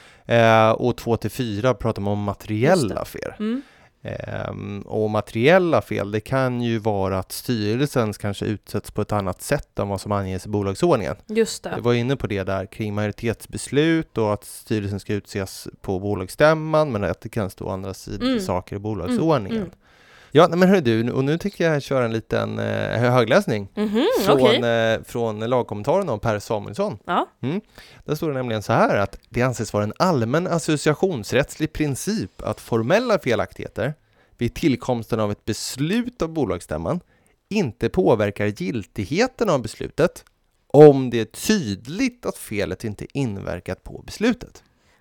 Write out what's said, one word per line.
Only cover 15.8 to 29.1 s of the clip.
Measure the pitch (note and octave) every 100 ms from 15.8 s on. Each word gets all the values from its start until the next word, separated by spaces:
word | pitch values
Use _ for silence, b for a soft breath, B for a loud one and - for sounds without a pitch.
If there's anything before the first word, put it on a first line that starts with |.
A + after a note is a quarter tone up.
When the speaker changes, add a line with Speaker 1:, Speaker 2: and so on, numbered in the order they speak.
Speaker 1:
på | - F#2+
bolagsstämman, | G2+ G2+ F#2 - D3+ D#3 D#3 D#3 D3+
men | A2
att | F#2+ F2+
det | A2
kan | A#2 G2
stå | - -
andra | F#2+ G2
sid-, | F#2+ - G2+
Speaker 2:
Mm. | B3+ B3
Speaker 1:
saker | F#3+ F2+ - G2+
i |
bolagsordningen. | G#2 G#2 E2 B3 D#3+ D3 G2 A3+
Speaker 2:
Mm, | F3+
mm. | - b b b b b D3
Speaker 1:
Ja, | E3+
nej, | E3
men | F#3
hörru | G3
du, | B2 A2+ A#2
och | A#2+
nu | C3+ E3
tycker | G3+ - E3+
jag | D3+
köra | - C3+ A#2+
en |
liten, | A2+ - A2+ G#2+ G#2+
eh, | G#2+ G#2 G#2 G2+
hö-, | B2
högläsning | B2+ A2 D#3+ G#3 A2 G2 -
Speaker 2:
Mhm, | G#3+ G#3+ E4+ C5 -
Speaker 1:
från, | C3+
Speaker 2:
okej. | B2+ - A#2+ A2+ A2+
Speaker 1:
eh, | A2
från | - B2 A#2 G#2+
lagkommentaren | A2+ B2+ A2+ G#2 G#2 F3+ F#3+
av | G#2+
Per | A#2 G#2
Samuelsson. | - A2 G#2 G#2 G3+ G#2 -
Speaker 2:
Ja. | F3+ F4+ _
Speaker 1:
Mm. | B2 F3+ B B B B -
Där | D3+
står | D#3+
det |
nämligen | C3 B2+ A2
så | -
här, | A#2 G#3 C3+
att | G2